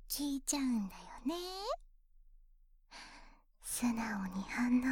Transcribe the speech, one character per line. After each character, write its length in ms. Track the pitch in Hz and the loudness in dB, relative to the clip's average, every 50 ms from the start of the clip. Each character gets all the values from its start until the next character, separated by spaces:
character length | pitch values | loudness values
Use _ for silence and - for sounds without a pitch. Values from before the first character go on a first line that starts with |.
| - - - - | -10 -6 -4 -2
い 200 | 285 285 277 269 - | 0 0 0 0 0
ち 120 | - - | 0 2
ゃ 40 | 285 | 2
う 20 | 269 | 4
ん 260 | 254 247 226 202 190 | 4 4 4 2 0
だ 80 | - | -4
よ 60 | - - - - - - | -10 -14 -16 -12 -6 -2
ね。 80 | 254 330 349 359 359 370 381 403 453 587 719 - - - - - - - - - - - - - - - - - - - - - - - - - - - - - - - - _ _ _ _ - | -2 -2 -2 -2 -4 -6 -4 -2 -2 -2 -4 -6 -12 -20 -20 -20 -20 -20 -20 -20 -20 -20 -20 -20 -20 -20 -20 -20 -20 -20 -20 -20 -20 -18 -18 -16 -16 -18 -18 -20 -20 -20 -20 _ _ _ _ -8
素 220 | - - - - 247 233 | -6 -2 2 2 2 2
直 340 | 226 226 220 214 202 190 190 | 2 0 0 0 0 -2 -2
に 160 | 185 196 196 | -2 -4 -4
反 340 | - - - 247 247 247 254 247 262 | -2 0 2 4 6 6 6 6 4